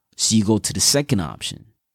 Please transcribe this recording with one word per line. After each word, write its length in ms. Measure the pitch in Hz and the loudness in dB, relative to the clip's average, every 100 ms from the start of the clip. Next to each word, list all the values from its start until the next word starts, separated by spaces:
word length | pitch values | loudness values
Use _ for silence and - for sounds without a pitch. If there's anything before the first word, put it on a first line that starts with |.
| _ - | _ -6
so 180 | - | 2
you 80 | 110 | 2
go 140 | 101 107 | 4 2
to 160 | - | 0
the 80 | 98 | -2
second 400 | - 139 143 101 | 2 0 0 -2
option, 460 | 76 50 - - - _ _ | -2 -8 -12 -12 -20 _ _